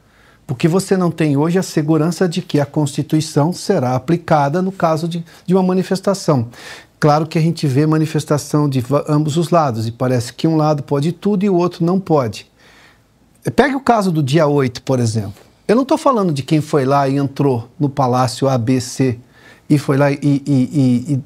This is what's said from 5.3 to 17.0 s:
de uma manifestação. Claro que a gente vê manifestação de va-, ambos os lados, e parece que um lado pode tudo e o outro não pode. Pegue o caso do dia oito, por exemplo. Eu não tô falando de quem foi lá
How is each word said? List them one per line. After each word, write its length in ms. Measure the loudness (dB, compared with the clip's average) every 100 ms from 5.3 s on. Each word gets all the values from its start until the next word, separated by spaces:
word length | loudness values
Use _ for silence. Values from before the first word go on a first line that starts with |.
| -12 -2
de 80 |
uma 80 | 2
manifestação. 880 | 2 0 0 -2 -2 -2 0 0 0 -8 -20 -20 -20 _
Claro 260 | 2 2
que 140 | 0 0
a 20 |
gente 280 | 0 0 0
vê 180 | 2 2
manifestação 840 | 2 0 -2 -2 -2 0 0 0
de 120 | 0
va-, 240 | 0 -2 0
ambos 280 | 0 0 -2
os 140 | 0
lados, 360 | 2 2 -2 -6
e 60 |
parece 400 | -4 -2 0 -2
que 160 | -2 0
um 80 | 2
lado 260 | 2 0
pode 300 | -2 -2 -2
tudo 320 | -2 -2 0
e 40 | 0
o 60 |
outro 300 | 0 0 -2
não 160 | -2 0
pode. 500 | 2 0 0 -6 -16 _ _ -20 -20 _ _ _ _ _ -2
Pegue 220 | 2 2 0
o 40 |
caso 300 | 0 0 2
do 140 | 0
dia 240 | 0 2 2
oito, 340 | 2 0 -4
por 160 | -4 0
exemplo. 420 | 0 -2 -6 -10 -20 _ 0
Eu 80 | 0
não 80 |
tô 120 | 2 0
falando 360 | 2 2 0
de 100 | -2
quem 180 | 0 0
foi 240 | 0 0
lá 240 | 2 2